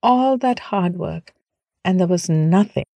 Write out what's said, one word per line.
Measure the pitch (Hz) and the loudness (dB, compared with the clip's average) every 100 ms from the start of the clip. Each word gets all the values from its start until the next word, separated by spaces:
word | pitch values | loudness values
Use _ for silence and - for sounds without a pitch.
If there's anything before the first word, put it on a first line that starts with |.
All | 226 254 262 262 | 2 2 2 0
that | 254 247 - | 0 -2 -4
hard | 202 180 175 | -2 -2 -2
work, | 160 165 - _ _ _ _ _ | -8 -8 -14 _ _ _ _ _
and | 175 185 | -2 0
there | 175 | 2
was | 180 - | 0 0
nothing | 156 156 185 208 - - | 0 4 2 2 -2 -8